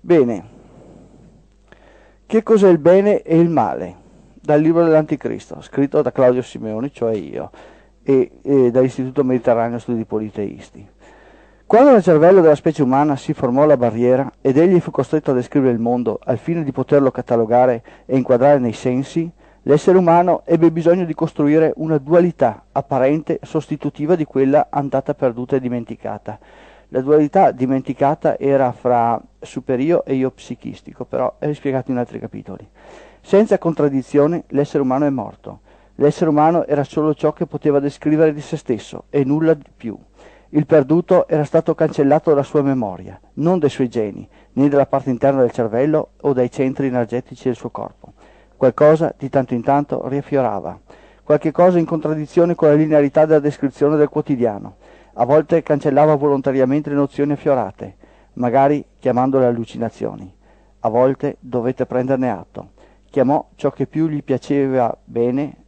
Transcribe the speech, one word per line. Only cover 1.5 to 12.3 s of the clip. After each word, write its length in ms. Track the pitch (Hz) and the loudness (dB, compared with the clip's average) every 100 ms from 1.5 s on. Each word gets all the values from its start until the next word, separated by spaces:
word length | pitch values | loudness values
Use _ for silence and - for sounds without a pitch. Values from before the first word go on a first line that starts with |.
| _ _ - _ _ _ _ _ | _ _ -20 _ _ _ _ _
che 160 | 220 | -2
cos'è 260 | 214 220 196 | 2 4 6
il 100 | 170 | 4
bene 440 | 143 185 202 202 | 6 4 4 0
e 160 | - 165 | 2 2
il 100 | 170 | 2
male? 500 | 156 110 64 87 87 - _ _ - | 2 0 -4 -10 -14 -20 _ _ -20
Dal 200 | - 151 | 0 2
libro 220 | 160 165 | 2 2
dell'Anticristo, 760 | 170 156 151 147 117 113 - - | 4 2 2 -4 -6 -8 -12 -20
scritto 400 | - - 139 147 | -12 -4 -2 0
da 120 | 127 | -2
Claudio 300 | - 127 127 | 2 2 2
Simeoni, 480 | 123 120 110 107 135 | -4 -10 -10 -8 -8
cioè 220 | - 117 | -6 -4
io, 360 | 110 78 - 71 - - - _ _ | -4 -6 -12 -14 -18 -20 -20 _ _
e, 280 | - 135 - - | 0 0 0 -6
e 280 | - 143 123 | -2 2 2
dall'Istituto 520 | 120 131 123 127 131 | 2 0 -2 -8 -2
Mediterraneo 560 | 131 127 117 113 117 117 | -2 0 0 0 0 -6
Studi 260 | - 120 | -6 -6
Politeisti. 840 | 110 107 107 101 101 - - - 104 _ - - - - _ _ _ | -4 -6 -8 -8 -10 -10 -20 -20 -20 _ -20 -20 -20 -20 _ _ _
Quando 260 | 220 285 | 4 6
nel 100 | 240 | 6
cervello 380 | 185 160 165 | 6 4 6